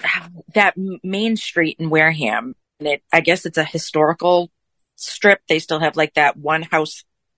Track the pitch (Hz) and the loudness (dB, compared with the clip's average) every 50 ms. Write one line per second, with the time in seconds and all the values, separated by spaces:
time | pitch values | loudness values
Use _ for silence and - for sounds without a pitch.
0 | - - - 185 170 175 180 165 - - - 214 202 185 - 185 190 190 180 - | -4 -4 -4 -4 -6 -12 -20 -20 -12 -2 0 2 2 2 2 -2 -4 -8 -8 -8
1 | - 190 190 202 220 226 226 214 - - - 175 165 156 - - 165 156 156 156 | -8 -6 -4 -2 -2 -2 -2 -4 -6 -4 -2 0 0 0 -2 -4 -4 0 2 2
2 | 156 160 165 151 135 107 107 110 120 131 - _ _ _ _ - 151 147 143 - | 2 2 2 0 -2 -2 -2 -4 -4 -6 -12 _ _ _ _ -8 -6 -6 -6 -6
3 | _ _ - 165 156 165 180 190 - 170 - 165 151 - - 160 - - - 151 | _ _ 2 2 4 2 0 0 -2 -4 -4 -4 -4 -2 -4 -8 -6 -2 0 2
4 | 151 151 170 - 170 180 180 175 175 170 _ _ _ _ _ _ _ _ _ - | 2 2 2 2 2 2 2 2 2 -2 _ _ _ _ _ _ _ _ _ -16
5 | - - - - - 202 196 - _ - 147 160 - - 165 156 165 147 - 160 | -14 -14 -4 2 4 4 4 2 _ -2 -2 -2 -2 -2 -2 0 0 0 0 0
6 | 151 - - 156 147 139 - 147 143 147 156 160 160 - - 160 156 151 - - | -2 0 2 2 2 2 2 -2 -2 -2 -2 -2 -2 0 0 0 0 -2 -6 -14
7 | - _ _ _ _ _ _ | -20 _ _ _ _ _ _